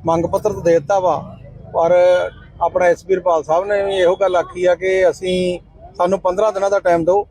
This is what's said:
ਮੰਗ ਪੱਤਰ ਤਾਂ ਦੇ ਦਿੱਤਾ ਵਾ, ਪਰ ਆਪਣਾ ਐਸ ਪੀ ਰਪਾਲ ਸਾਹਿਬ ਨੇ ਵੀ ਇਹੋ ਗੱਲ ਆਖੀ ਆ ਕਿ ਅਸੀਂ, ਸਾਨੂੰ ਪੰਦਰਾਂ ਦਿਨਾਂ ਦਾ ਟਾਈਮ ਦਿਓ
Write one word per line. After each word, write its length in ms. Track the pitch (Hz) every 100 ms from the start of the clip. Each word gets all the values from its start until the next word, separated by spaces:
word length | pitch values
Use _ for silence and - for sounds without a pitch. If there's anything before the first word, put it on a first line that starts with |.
| 165
ਮੰਗ 180 | 165 170
ਪੱਤਰ 260 | 190 208
ਤਾਂ 100 | 196
ਦੇ 100 | 170
ਦਿੱਤਾ 280 | 165 147 196
ਵਾ, 180 | 185 147 - - - - -
ਪਰ 180 | - 165 180 180 180 180 - - -
ਆਪਣਾ 260 | 170 185 180
ਐਸ 180 | 165
ਪੀ 100 | 170
ਰਪਾਲ 280 | 185 180 165
ਸਾਹਿਬ 240 | 151 165 202
ਨੇ 160 | 202
ਵੀ 120 | 196 196
ਇਹੋ 200 | 175 196
ਗੱਲ 200 | 190 180
ਆਖੀ 280 | 156 175
ਆ 100 | 180
ਕਿ 360 | 170 185 190 185
ਅਸੀਂ, 480 | 160 185 180 180 175 - - - -
ਸਾਨੂੰ 240 | 175 190
ਪੰਦਰਾਂ 320 | 180 180 214
ਦਿਨਾਂ 180 | 196 196
ਦਾ 80 | 196
ਟਾਈਮ 240 | 185 170
ਦਿਓ 220 | 165 196 208